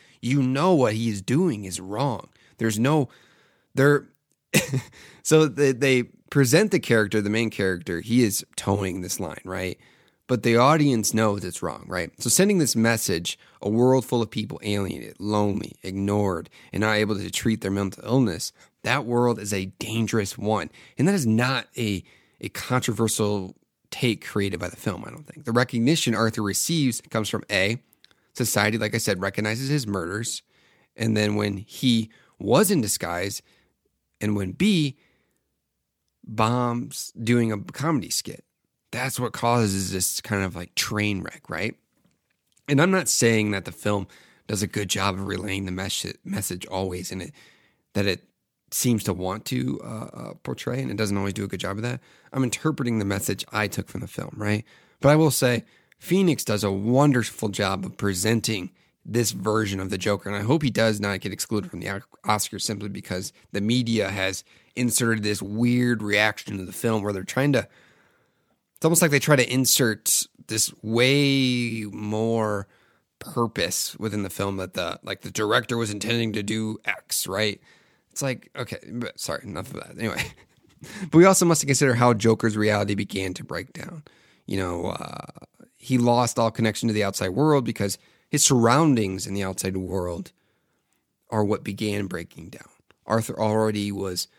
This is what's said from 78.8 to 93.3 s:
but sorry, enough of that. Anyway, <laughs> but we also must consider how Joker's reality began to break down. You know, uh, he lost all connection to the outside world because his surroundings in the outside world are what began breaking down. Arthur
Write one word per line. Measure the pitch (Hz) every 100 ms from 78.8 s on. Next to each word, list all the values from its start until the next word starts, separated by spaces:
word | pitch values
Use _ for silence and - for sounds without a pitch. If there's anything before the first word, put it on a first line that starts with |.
| -
but | 117 117 -
sorry, | - 76
enough | - 90 131
of | -
that. | - -
Anyway, | 113 - - - _ _ _
<laughs> | _ - 208
but | 180
we | 160
also | 190 185
must | 175 160 139
consider | 139 139
how | 117 123
Joker's | 110 113 113 113 104
reality | 104 104 101
began | 101 104 101 95
to | 87
break | - 82 120
down. | - - 165 - _ _ _ -
You | 98
know, | 92 87 87
uh, | - - - - - - _ - _
he | - 127
lost | 120 120 120 -
all | 113
connection | 113 113 104 117
to |
the | 107
outside | 101 98 95
world | 98 156 147
because | 117 113 101 - _ _ _
his | 147
surroundings | - 127 113 131 160 123 101 95 95
in |
the | 98
outside | 95 92 98 95
world | 92 92 87 85 - _ _ _ _ _ _ _ _ _ -
are | 110
what | 104 104
began | 104 101 107 101 98
breaking | 87 87 - 85
down. | - - _ _ _ -
Arthur | 113 113